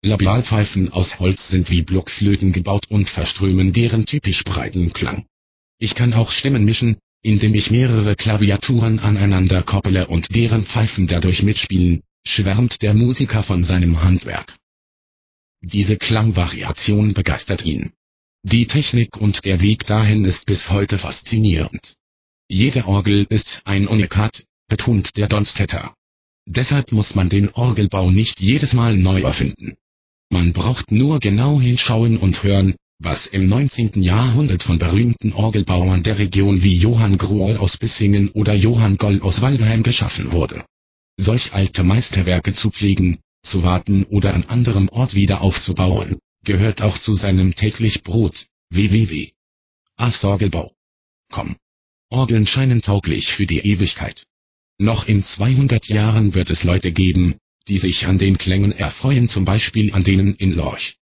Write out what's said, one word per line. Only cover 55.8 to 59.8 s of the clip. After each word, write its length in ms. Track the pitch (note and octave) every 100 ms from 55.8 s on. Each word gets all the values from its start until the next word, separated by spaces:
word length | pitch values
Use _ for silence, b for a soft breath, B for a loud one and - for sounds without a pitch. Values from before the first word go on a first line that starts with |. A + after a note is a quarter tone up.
| -
Jahren 440 | G#2 G#2+ A2 G#2
wird 160 | F#2+ -
es 140 | E2
Leute 280 | F2 F#2 F#2
geben, 460 | E2+ F#2 F2+ F2+ - _ _ -
die 100 | G2
sich 300 | F#2 - F2+
an 100 | F#2+
den 220 | G2 F#2+
Klängen 320 | - F#2+ G2
erfreuen, 580 | - D#2+ - C3 C3+ A#2+
zum 160 | - F#2+
Beispiel 480 | G#2 - A2+